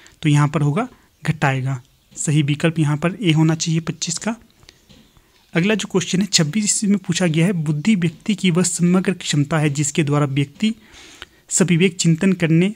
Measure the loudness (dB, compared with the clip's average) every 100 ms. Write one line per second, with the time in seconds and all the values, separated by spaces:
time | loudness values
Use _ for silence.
0 | -20 _ 0 2 2 0 0 -2 -4 -10
1 | _ _ -6 -2 0 0 -4 -6 -10 _
2 | _ -8 0 0 0 0 0 0 -2 0
3 | -4 -2 0 2 2 0 -2 -4 -4 -8
4 | -8 -6 -8 -10 _ _ -20 _ _ -20
5 | _ _ _ _ _ -2 0 -2 -2 -4
6 | -2 -2 -2 0 0 0 -2 -2 0 0
7 | 0 0 0 2 2 0 -2 -2 0 2
8 | 0 -4 -4 -2 0 2 0 0 2 2
9 | 0 -4 -2 -2 0 0 0 0 -2 0
10 | 0 0 0 -2 -4 -2 -4 -4 -12 -20
11 | -20 -20 -20 _ _ 0 2 4 2 2
12 | 0 2 2 0 2 4 2